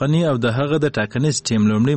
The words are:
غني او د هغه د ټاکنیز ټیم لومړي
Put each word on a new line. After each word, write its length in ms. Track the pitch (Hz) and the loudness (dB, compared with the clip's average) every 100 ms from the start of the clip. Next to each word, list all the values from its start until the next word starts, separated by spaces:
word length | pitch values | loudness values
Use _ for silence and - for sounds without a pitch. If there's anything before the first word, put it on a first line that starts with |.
غني 200 | 135 160 165 | 0 0 0
او 100 | 127 | 0
د 140 | 120 113 | 0 -2
هغه 200 | 143 156 | -2 0
د 140 | 147 113 | 0 -2
ټاکنیز 400 | 107 123 151 - | -4 -2 -2 -2
ټیم 240 | - 110 107 | -2 0 2
لومړي 280 | 107 127 | 2 0